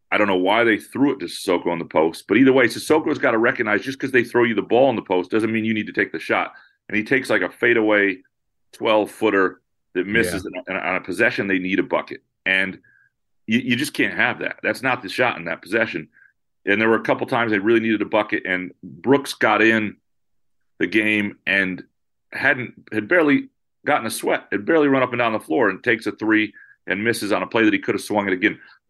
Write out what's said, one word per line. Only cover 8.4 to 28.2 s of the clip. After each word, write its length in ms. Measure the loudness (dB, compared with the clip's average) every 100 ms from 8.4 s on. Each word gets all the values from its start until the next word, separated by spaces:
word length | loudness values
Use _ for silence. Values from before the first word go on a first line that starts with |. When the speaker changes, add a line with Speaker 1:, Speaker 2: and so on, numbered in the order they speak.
| _ _ _
Speaker 1:
twelve-footer 920 | -6 0 2 0 -2 0 2 0 -2 _ _ _
that 120 | -6 -2
misses 400 | 0 0 -2 -8
Speaker 2:
Yeah. 220 | -12 -8
Speaker 1:
on, 20 | -6
on 200 | -4 -4
a 40 |
possession 460 | -4 0 0 0 0
they 120 | -2
need 200 | 0 0
a 40 |
bucket. 400 | 0 -2 -4 -12 _ _
And 360 | 0 0 0 -6 _ _ _ _ _ _ -2
you, 120 | -2
you 180 | 0 -2
just 180 | -2
can't 200 | -2 -2
have 240 | 0 -2 -2
that. 180 | -8 -6
That's 200 | -4 -2
not 200 | -2 -4
the 60 | -4
shot 280 | -2 -2 -2
in 80 |
that 180 | -8 -10
possession. 460 | -4 -2 -2 -4 -12 _ _ _ _ _ -2
And 140 | 2
there 80 | 4
were 80 | 2
a 60 |
couple 240 | 2 -2 0
times 260 | -2 0
they 60 | 0
really 220 | 2 2
needed 220 | 2 -2
a 40 | 0
bucket, 380 | 0 0 -4 -4
and 260 | -4 -6 -14
Brooks 520 | -20 -6 2 2 2
got 280 | -2 2 4
in 340 | 4 4 0 -8 _ _ _ _ _ _ _ -6
the 80 | -2
game 520 | 0 2 0 -2 -6 -2
and 380 | 0 0 -4 -12 _ _ _ _
hadn't, 420 | -4 -2 -2 -4 -12 -10
had 160 | -6 0
barely 400 | 2 4 2 0 _ _ _
gotten 220 | -2 -2 -2
a 40 |
sweat, 360 | -6 -2 -4 -4
had 140 | -6
barely 240 | 0 2 4
run 140 | 2
up 100 | 0
and 60 | 0
down 140 | -2
the 80 | -2
floor 280 | -2 0 0
and 140 | 0
takes 240 | -2 -2 -2
a 60 |
three 420 | -4 0 0 0 -6 -20 _ -8
and 180 | -4
misses 280 | -2 -2 -2
on 100 | -2
a 40 | 0
play 180 | 2
that 80 | 2
he 60 | 2
could 160 | 0
have 80 | -4
swung 240 | -2 -2